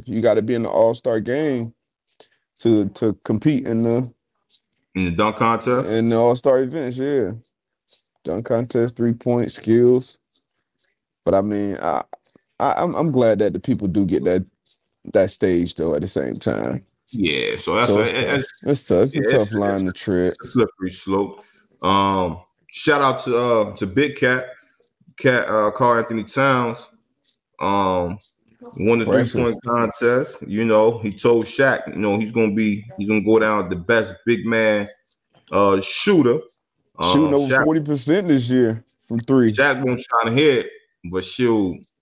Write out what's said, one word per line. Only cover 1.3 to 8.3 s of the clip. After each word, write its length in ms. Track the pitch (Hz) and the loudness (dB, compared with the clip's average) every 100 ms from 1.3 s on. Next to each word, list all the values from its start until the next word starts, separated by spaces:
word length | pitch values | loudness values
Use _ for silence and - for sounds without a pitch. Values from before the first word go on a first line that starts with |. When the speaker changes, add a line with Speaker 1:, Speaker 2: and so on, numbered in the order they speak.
| 135 156 127 117 - _ _ _ _ - _ _ - | -4 -2 -4 -6 -12 _ _ _ _ -20 _ _ -4
Speaker 1:
to, 280 | 113 110 101 | 2 2 2
to 240 | - 110 95 | -2 -4 -2
compete 440 | - 110 156 143 - | -4 0 0 0 0
in 160 | 113 | -2
the 260 | 117 117 127 - _ _ _ _ _ _ _ 95 | 0 0 -4 -12 _ _ _ _ _ _ _ -4
Speaker 2:
In 100 | 90 | -2
the 60 | |
dunk 240 | 85 107 107 | 0 0 0
contest? 540 | 113 113 127 123 117 | 0 0 0 -2 0
Speaker 1:
in 200 | 110 117 | 0 2
the 80 | 113 | 4
All-Star 440 | 123 127 143 127 | 2 2 2 2
events, 360 | 131 160 123 123 | 0 -4 -8 -6
yeah. 340 | 139 139 95 113 - _ _ _ _ _ _ _ | -2 -2 -2 -6 -16 _ _ _ _ _ _ _
Dunk 220 | - | -8